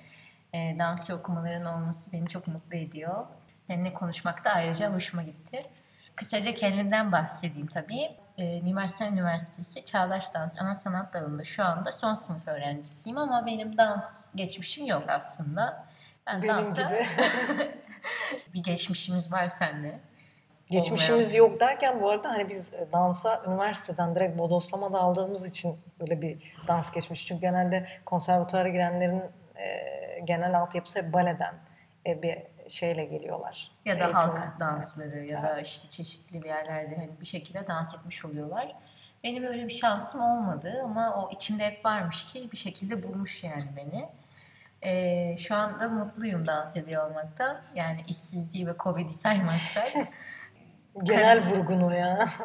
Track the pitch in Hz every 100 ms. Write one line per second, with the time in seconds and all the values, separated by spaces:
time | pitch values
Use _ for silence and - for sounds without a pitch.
0 | - - - _ _ 165 165 160 170 175
1 | - 170 - 175 165 170 170 165 165 170
2 | - 170 170 180 175 165 - 170 151 156
3 | 160 196 247 - - _ - 175 180 180
4 | 175 170 175 170 220 190 165 165 208 185
5 | - 175 160 151 - 254 285 - _ _
6 | - - 214 214 208 226 202 196 202 220
7 | 208 175 160 - 175 147 147 175 156 233
8 | 302 - - - 175 170 175 190 190 -
9 | 214 196 175 170 170 - 175 - - 208
10 | 185 190 - 165 160 - 190 196 202 185
11 | 190 175 151 147 147 - 185 170 185 -
12 | 226 214 - 165 - 151 143 147 - -
13 | 220 262 294 247 233 220 220 214 220 202
14 | - - - 190 185 - 175 - 285 160
15 | - 143 - - 147 165 240 - - -
16 | - _ - 202 214 208 208 180 - 208
17 | - 165 254 247 247 - - - - -
18 | - - - 262 - 180 175 170 - 180
19 | - 180 165 185 175 - 165 151 147 160
20 | - - - _ _ _ _ 180 170 220
21 | 214 233 220 220 226 - 240 277 277 247
22 | 202 208 277 220 196 196 175 - 160 175
23 | 180 180 220 226 185 185 202 190 - 180
24 | 170 175 185 170 170 175 175 196 196 190
25 | 180 180 190 196 185 - 175 165 - -
26 | 165 160 156 147 - - - 170 156 170
27 | 156 165 - 175 180 180 180 185 185 -
28 | - 180 170 180 175 185 185 180 175 180
29 | 180 185 185 - - - 95 - 67 -
30 | - - 170 170 180 175 175 175 175 202
31 | 165 180 180 170 - - - - _ _
32 | - 165 165 165 - - - - 170 165
33 | 151 151 156 - - - - _ 208 180
34 | 175 175 165 165 156 - 160 151 - 151
35 | 147 147 147 151 156 151 147 - - -
36 | 165 - - 170 156 156 156 156 151 160
37 | 156 - 175 175 - 196 196 165 165 -
38 | 170 - 165 147 151 196 285 - - -
39 | - _ 240 247 247 240 233 - 240 202
40 | - 277 233 240 202 147 160 247 247 214
41 | 226 196 185 - - 214 208 208 220 214
42 | 175 160 - 262 247 214 185 - 196 226
43 | 185 190 196 - 175 147 139 139 143 190
44 | 320 - - - - - - _ 190 185
45 | 180 175 175 170 - 208 208 - 226 220
46 | 208 220 220 175 160 151 156 175 160 156
47 | 156 156 156 - 262 285 - - 165 160
48 | - 170 - 180 165 190 175 170 185 170
49 | 165 160 214 208 175 165 - 208 240 294
50 | 254 - - - - - - - _ 196
51 | 180 214 220 226 180 196 170 185 175 175
52 | 180 190 233 -